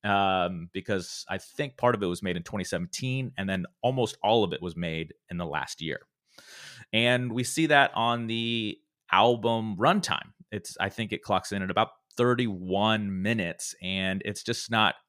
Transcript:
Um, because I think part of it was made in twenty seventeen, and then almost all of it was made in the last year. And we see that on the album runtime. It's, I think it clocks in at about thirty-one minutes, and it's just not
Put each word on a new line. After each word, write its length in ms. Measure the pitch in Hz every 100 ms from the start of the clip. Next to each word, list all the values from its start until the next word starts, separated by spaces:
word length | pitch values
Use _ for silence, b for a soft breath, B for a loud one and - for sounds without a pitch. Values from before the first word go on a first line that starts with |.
Um, 640 | 104 101 98 92 90 90 85
because 500 | 98 - 98 87 - -
I 120 | 95
think 400 | - - 143 -
part 160 | 123
of 80 | 113
it 40 | 95
was 160 | 87
made 140 | 95 87
in 60 |
twenty 220 | 85 104
seventeen, 680 | 90 90 87 - 131 131 131 -
and 100 | 95
then 160 | 95 87 _
almost 380 | 120 131 113 -
all 220 | 101 117
of 80 | 95
it 80 | 73
was 160 | 87 80
made 380 | 85 80 78 - _
in 80 | 87
the 80 | 85
last 340 | 73 69 -
year. 220 | 80 69 _ _ _ B B B B B B
And 400 | 110 120 123 123
we 120 | 117
see 200 | 120 - 156
that 260 | 147 135
on 320 | - 117 120 113
the 520 | 113 117 117 107 - _ _ -
album 640 | 92 113 117 117 113 113 92
runtime. 560 | 127 202 - - - _ -
It's, 260 | 104 - -
I 80 | 98
think 240 | - 110
it 100 | -
clocks 300 | - 95 -
in 100 | 101
at 80 | 92
about 200 | 95 110 _ _ -
thirty-one 1040 | 123 123 120 92 92 95 107 110 101 95
minutes, 520 | 98 113 85 80 - -
and 400 | 90 95 95 95
it's 180 | 101 101
just 280 | - 117 -
not 260 | 113 107 -